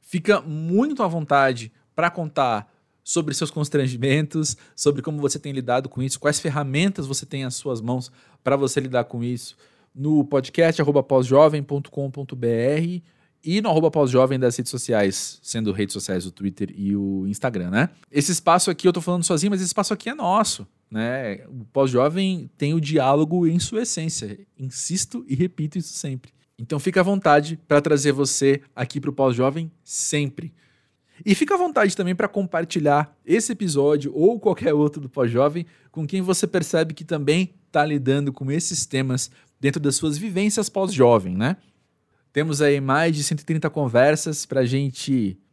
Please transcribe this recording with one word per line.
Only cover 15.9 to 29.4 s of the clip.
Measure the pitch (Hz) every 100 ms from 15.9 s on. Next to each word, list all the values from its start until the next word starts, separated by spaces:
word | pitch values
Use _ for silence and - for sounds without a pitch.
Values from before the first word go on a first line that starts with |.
sociais | 101 - 92 90
o |
Twitter | - 98 92 95 92
e | 98
o | 101 98 98 95
Instagram, | 104 131 104 87
né? | 101 160 - _
Esse | 143 143
espaço | - - 175 -
aqui | 175 180
eu |
tô | 180
falando | 170 180
sozinho, | 165 165 190
mas | 196
esse | 185
espaço | - 196
aqui | 214 233
é |
nosso, | 302 190 202 214 - - _ _
né? | 110 113 127 120 98 -
O | 131 107
Pós-Jovem | 139 135 123 139 170 190 180 131 _
tem | 143
o | 165
diálogo | 147 156 131 143 156 180 170
em | 170
sua | - 220
essência. | 233 - 160 160 104 - 202 _
Insisto | 131 - - 185 - 240 -
e |
repito | 131 180 180 151 180
isso | 165
sempre. | - 147 131 - _ _ _
Então | 117 147
fica | 190 190
à |
vontade | 180 202 170 147 151 165 _
pra | 147
trazer | 147 147 143
você | 139 139 - 139 135 _ -
aqui | 123 143
pro | 139
Pós-Jovem | 139 135 120